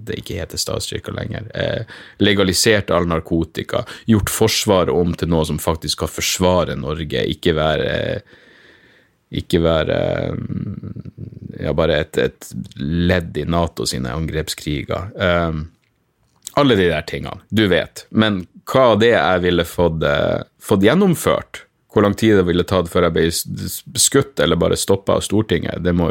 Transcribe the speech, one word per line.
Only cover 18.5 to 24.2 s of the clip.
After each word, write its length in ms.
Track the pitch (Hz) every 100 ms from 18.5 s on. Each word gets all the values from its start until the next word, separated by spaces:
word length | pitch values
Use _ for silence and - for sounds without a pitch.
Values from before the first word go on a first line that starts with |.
| - -
hva 220 | 131 127 104
det 160 | 117 104
jeg 320 | 76 92 90
ville 160 | 85
fått, 400 | 85 - 87 80
eh, 380 | 76 71 82 82 - _
fått 240 | - 101
gjennomført, 840 | 101 165 202 156 - 64 - - - _ _
hvor 140 | 113 104
lang 80 | 101
tid 220 | 110 101
det 60 | 87
ville 160 | 87
tatt 240 | 85 95 85
før 160 | 92
jeg 120 | 87 85
ble 80 | 82
s-, 160 | - - 95
s-, 220 | 92 - - -
skutt 400 | - 139